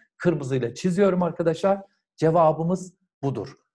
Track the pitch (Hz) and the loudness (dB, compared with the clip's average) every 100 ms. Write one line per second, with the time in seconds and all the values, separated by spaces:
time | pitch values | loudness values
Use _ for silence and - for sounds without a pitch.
0 | _ - 175 151 131 131 117 - 185 175 | _ -4 -2 -2 -2 -4 -4 -4 -2 2
1 | 196 180 170 170 165 160 196 196 - _ | 2 2 -2 -2 -2 0 0 -2 -6 _
2 | _ - 160 170 160 160 165 185 185 _ | _ -2 2 4 4 2 0 -2 -6 _
3 | _ _ 139 110 90 - _ | _ _ -4 -4 -8 -14 _